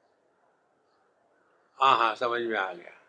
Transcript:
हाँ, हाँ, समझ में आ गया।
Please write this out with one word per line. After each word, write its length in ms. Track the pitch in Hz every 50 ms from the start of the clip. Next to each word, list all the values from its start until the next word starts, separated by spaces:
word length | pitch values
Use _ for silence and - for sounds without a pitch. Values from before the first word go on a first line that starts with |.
| _ _ _ _ _ _ _ _ _ _ _ _ _ _ _ _ _ _ _ _ _ _ _ _ _ _ _ _ _ _ _ _ _ _ _ -
हाँ, 160 | 131 135 131
हाँ, 180 | 113 117 113 107
समझ 260 | - 127 117 117 120
में 180 | 120 113 110 101
आ 140 | 95 92 87
गया। 280 | 87 - - - - _